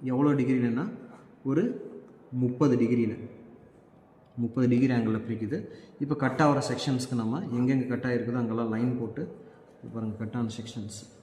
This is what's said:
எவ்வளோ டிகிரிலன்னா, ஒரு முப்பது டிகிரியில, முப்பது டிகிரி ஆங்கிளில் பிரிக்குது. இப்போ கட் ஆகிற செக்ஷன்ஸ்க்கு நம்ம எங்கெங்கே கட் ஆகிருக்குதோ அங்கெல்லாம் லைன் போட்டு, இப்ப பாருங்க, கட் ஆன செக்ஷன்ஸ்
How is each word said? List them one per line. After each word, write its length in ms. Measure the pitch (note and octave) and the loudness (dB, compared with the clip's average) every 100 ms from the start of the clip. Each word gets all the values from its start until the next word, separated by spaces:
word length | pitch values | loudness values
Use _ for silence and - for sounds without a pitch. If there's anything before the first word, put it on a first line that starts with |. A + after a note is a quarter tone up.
| C3 | -2
எவ்வளோ 220 | B2+ D3 C#3 | 2 4 4
டிகிரிலன்னா, 440 | B2+ B2+ A#2+ A#2 D3+ - - - - - C3+ | 2 2 2 0 -2 -6 -16 -20 -20 -10 -2
ஒரு 120 | C#3 A#3 - - - - - - B2+ | 0 0 -2 -10 -16 -18 -20 -10 -2
முப்பது 320 | B2 B2+ D3+ A#2+ | -2 2 4 4
டிகிரியில, 320 | A#2 A#2+ A2+ - - - - - - - - - - - - - | 4 4 2 -2 -10 -16 -20 -20 -20 -20 -20 -20 -20 -20 -18 -4
முப்பது 240 | A#2 B2 B2 | -2 2 4
டிகிரி 200 | A#2+ C3 A#2+ | 6 4 4
ஆங்கிளில் 280 | A2 A2 - | 2 0 -2
பிரிக்குது. 320 | A2 A2 D#3 - - - - | -4 -2 -4 -6 -14 -20 -8
இப்போ 120 | C#3+ D3 | -4 0
கட் 180 | C3 A#2+ D3+ | 0 4 4
ஆகிற 160 | C3+ B2 | 4 2
செக்ஷன்ஸ்க்கு 500 | B2+ - B2+ B2+ B2 | -2 0 0 0 -2
நம்ம 200 | A2 C3+ F#3 A#2+ | 0 -2 -2 0
எங்கெங்கே 300 | B2 C3+ A#2+ | 2 2 0
கட் 140 | A#2+ B2+ | -2 0
ஆகிருக்குதோ 320 | A#2+ A2 B2 | 0 0 0
அங்கெல்லாம் 300 | A#2 A2+ A2+ A2 | 0 0 0 0
லைன் 160 | A#2+ B2 | 0 0
போட்டு, 200 | A2+ G#2+ E3+ - - - - - | -4 -6 -10 -10 -20 -20 -20 -18
இப்ப 160 | A#2+ A2+ | -12 -8
பாருங்க, 200 | A2 G#2+ | -6 -6
கட் 140 | A2 B2 | -6 -4
ஆன 100 | A#2 A2 | -4 -4
செக்ஷன்ஸ் 400 | A2 - G#2 - - - | -10 -10 -10 -12 -16 -20